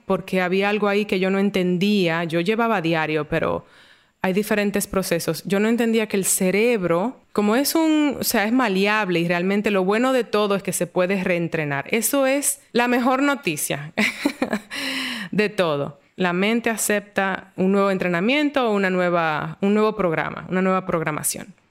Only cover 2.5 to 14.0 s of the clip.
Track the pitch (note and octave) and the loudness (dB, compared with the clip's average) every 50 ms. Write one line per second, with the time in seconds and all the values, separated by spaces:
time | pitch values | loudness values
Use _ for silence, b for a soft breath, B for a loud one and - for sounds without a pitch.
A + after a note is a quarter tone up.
2.5 | A3 G#3+ A#3 A3+ A3+ G3 D#3+ E3 E3 D#3+ D#3 D3+ D#3 D#3 D3+ D3+ - D#3+ - - | 0 0 0 0 0 0 0 0 0 0 0 0 0 -2 -2 -2 -2 -2 0 -2
3.5 | - - B B B B B B B B B B B _ - F#3+ F3+ G3 G#3 G#3 | -2 -4 B B B B B B B B B B B _ -2 0 0 0 0 0
4.5 | A3+ G#3 G#3 G3+ G3 G#3 G3+ - - F#3+ F#3 - F3+ E3+ E3 - E3 D#3 - F3+ | 0 0 0 0 0 -2 -4 -2 -2 -2 -2 0 -2 -2 0 -2 -4 -4 -4 -2
5.5 | G3 G3 G#3 A3 A#3 A3+ A#3+ A#3 A3+ A3+ G#3+ G#3+ - G3+ F#3 - - - G3 F#3 | 0 2 2 2 2 2 2 2 2 0 0 0 -2 -2 0 0 0 0 2 2
6.5 | F#3 G3 A3 A#3+ B3 A3 F3+ E3+ E3 E3+ F#3+ B3 C4 - _ _ - - G#3 G#3 | 2 2 2 2 2 2 0 0 0 0 0 -2 -4 -8 _ _ -2 0 2 2
7.5 | G#3+ B3 C#4+ C#4+ - E4 D#4+ D#4+ D#4 D4+ D4+ D4 B3 - - - - A#3 G3 G#3+ | 2 2 2 2 2 2 2 4 4 4 2 0 0 -2 -2 -2 0 0 0 2
8.5 | A3+ C4 C4 A3 F#3+ F#3 G3 G3+ G#3+ G#3+ G#3+ F3+ F3+ E3 E3 E3+ F3 F3 F3 F#3+ | 2 2 2 2 2 2 2 2 2 0 0 0 0 0 0 0 0 0 0 0
9.5 | G3 G#3 G#3 A3 G#3 F#3+ F#3 F3+ G#3 A3 B3 C4 C4 B3+ A#3 - - G#3 G#3 G#3 | 0 0 0 0 0 2 2 2 2 2 2 2 2 0 0 0 0 0 0 2
10.5 | G3+ G3 F#3+ - F3 - F3+ D#3+ - F#3 F3+ F3+ G3 G3 F3+ F#3+ F3+ E3+ E3+ D#3+ | 0 -2 -2 -4 -4 -4 -4 -2 0 0 0 0 0 0 0 0 0 0 -2 -2
11.5 | E3 D#3+ D#3 D3 C#3+ C#3 C#3 - - A#3 A#3 - - C#4 C4+ C4 C4+ C#4+ C#4 - | -2 -2 -2 -2 -2 -4 -4 -2 -2 -2 -2 0 0 0 2 2 0 0 0 -2
12.5 | - - - _ - A#3 A#3+ B3 B3 B3 A#3+ B3+ C4 C4 C#4 C#4+ C#4 C#4 - F#3 | -4 -6 -8 _ -2 0 0 2 2 2 2 2 2 2 2 0 0 0 -2 -4
13.5 | D#3 C#3+ - - D#3+ D3 D3 D#3 - - | -4 -4 -4 -6 -6 -6 -8 -6 -2 -2